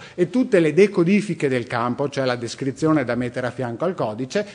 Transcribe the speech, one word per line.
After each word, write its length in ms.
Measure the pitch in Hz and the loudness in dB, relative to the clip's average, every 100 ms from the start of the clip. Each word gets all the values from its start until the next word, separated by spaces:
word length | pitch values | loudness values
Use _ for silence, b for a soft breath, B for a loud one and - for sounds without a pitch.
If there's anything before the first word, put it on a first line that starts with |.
| B | B
e 160 | B 175 | B -2
tutte 300 | 240 254 190 | 0 2 4
le 140 | 165 | 4
decodifiche 760 | 147 208 202 170 202 208 165 147 | 6 4 4 4 2 2 -2 0
del 160 | 127 113 | 0 -2
campo", 420 | 123 120 123 143 | -2 -2 -2 -2
cioè 180 | 139 131 | -2 -2
la 100 | 123 | -2
descrizione 680 | 113 - 135 131 156 156 | -4 -6 -6 -2 2 2
da 120 | 123 120 | 0 -2
mettere 320 | 123 120 123 | -4 -4 -6
a 20 | |
fianco 360 | 120 123 117 170 | -4 -6 -4 -4
al 100 | 185 | -2
codice, 500 | 127 107 131 202 202 | -4 -4 -4 -4 -4